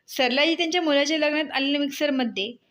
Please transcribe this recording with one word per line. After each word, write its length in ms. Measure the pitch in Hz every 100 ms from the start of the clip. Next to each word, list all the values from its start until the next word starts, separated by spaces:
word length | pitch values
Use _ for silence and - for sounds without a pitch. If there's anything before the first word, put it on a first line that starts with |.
| -
सरलाजी 480 | - 254 262 320
त्यांच्या 260 | 330 339 359
मुलाच्या 360 | 320 285 285 320
लग्नात 340 | 302 302 311
आलेल्या 280 | 269 277 285
मिक्सरमध्ये 720 | 285 - 294 262 233 196 208 233